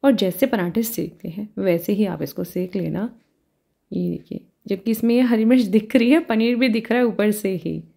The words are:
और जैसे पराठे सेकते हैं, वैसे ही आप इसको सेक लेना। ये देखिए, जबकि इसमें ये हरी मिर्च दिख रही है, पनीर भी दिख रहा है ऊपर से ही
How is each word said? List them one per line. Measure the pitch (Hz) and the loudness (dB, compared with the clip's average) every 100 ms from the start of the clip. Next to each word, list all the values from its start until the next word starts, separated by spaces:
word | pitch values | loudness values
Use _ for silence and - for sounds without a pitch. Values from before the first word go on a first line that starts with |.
और | 277 | 4
जैसे | 233 190 180 269 | 2 0 0 0
पराठे | 220 175 190 | 0 -2 -2
सेकते | 226 - - - 180 | -4 -6 -8 -10 -12
हैं, | 175 214 - | -12 -12 -4
वैसे | 190 170 170 | 0 0 0
ही | 202 202 | 0 -2
आप | 165 | -2
इसको | 139 - | -8 -8
सेक | 180 180 180 202 | -8 -6 -6 -6
लेना। | 165 165 226 - _ _ _ _ _ _ _ | -6 -6 -8 -12 _ _ _ _ _ _ _
ये | 180 180 | -6 -6
देखिए, | 170 - - _ _ - | -6 -10 -14 _ _ -8
जबकि | 196 226 | -6 -4
इसमें | 220 226 240 | -2 2 2
ये | |
हरी | 254 233 220 | 2 2 4
मिर्च | 254 | 4
दिख | 208 214 214 262 | 4 2 4 2
रही | 233 | 4
है, | 311 | 4
पनीर | 339 220 226 240 | 2 0 2 2
भी | 262 | 2
दिख | 220 226 | 0 0
रहा | 240 | 2
है | 247 | 2
ऊपर | 190 214 | 2 0
से | 208 196 185 | 0 -2 -4
ही | 170 160 - | -6 -8 -12